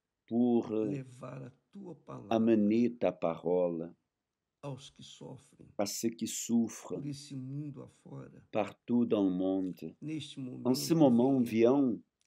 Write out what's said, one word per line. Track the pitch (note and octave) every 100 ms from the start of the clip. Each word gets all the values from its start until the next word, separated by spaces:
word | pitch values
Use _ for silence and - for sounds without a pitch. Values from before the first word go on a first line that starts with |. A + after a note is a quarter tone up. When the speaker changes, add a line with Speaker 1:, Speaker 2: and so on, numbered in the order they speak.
| _ _ -
Speaker 1:
pour, | A#2 B2 A#2 A2+
euh, | G#2+ A2+
Speaker 2:
levar | C#3+ C3 B2+ C3 C#3
a | C3 - _
tua | G3+ F3+ D#3+
palavra | - C3 G#2
Speaker 1:
amener | A2+ A2+ A2+ G#2 A2 A#2+ -
ta | F#2
parole | - E2+ D#2+ E2 F2+ F2 E2 E2 - _ _ _ _ _ _
Speaker 2:
aos | C#3+ C3+ -
que | -
sofrem | - - - - _ - - -
Speaker 1:
à |
ceux | G2+ - A#2
qui | A#2 A2
souffrent | - - A#2 A2 - - F#2
Speaker 2:
por | C#3+
esse | C#3 -
mundo | C3+ C3 C#3 D3+ C3+
afora. | - - - - - - -
Speaker 1:
partout | A2 G2+ - - A#2+
dans | A#2+ A2
le | G2
monde. | F#2 F#2+ F#2+ F#2 F2 E2 -
Speaker 2:
Neste | D3 D#3 C#3 - B2+ B2+
Speaker 1:
En | B2
ce | C3 C#3+
Speaker 2:
momento, | E3 C#3+
Speaker 1:
moment | A#2 B2+ C3+
Speaker 2:
venha | A#2 A2 A#2
Speaker 1:
vient | C#3 C3 G2+ - _